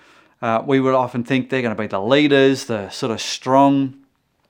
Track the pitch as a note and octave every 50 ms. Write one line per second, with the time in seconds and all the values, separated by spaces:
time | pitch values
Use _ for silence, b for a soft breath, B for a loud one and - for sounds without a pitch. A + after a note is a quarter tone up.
0 | b b b b b b b b - A2+ A2+ A2+ - C#3+ C3+ C3+ C3 C3 C3 C3
1 | B2 - - B2 A#2 - C#3 B2+ A#2+ - C3+ C3 A#2+ A2+ G#2+ G2+ G#2+ G2 G#2 F#2+
2 | G2 A2+ C3+ D3 D3+ C#3+ C#3+ C#3 C3+ C3+ C3+ C3 - - A2+ G#2 G2 F#2 - -
3 | - A#2 A2 G#2+ - - - - - C3 C3 C#3 C#3 C#3 C#3 C#3 C3+ C3 B2+ -
4 | _ _ _ _ _ _ _ _ _